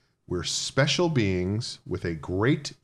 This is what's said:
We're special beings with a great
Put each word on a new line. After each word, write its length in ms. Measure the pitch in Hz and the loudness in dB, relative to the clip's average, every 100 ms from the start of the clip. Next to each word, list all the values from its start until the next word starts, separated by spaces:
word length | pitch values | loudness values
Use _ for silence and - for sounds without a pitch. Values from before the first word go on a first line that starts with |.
| _ _ - | _ _ -8
We're 160 | 90 | -6
special 680 | - - - - 147 - 175 | -4 -4 -2 0 2 2 2
beings 720 | 143 101 90 90 104 - - - | 4 2 2 0 -2 -4 -10 -8
with 180 | 90 | -4
a 100 | 90 | -4
great 580 | 82 - 92 117 160 - - | -6 -4 0 2 2 -2 -14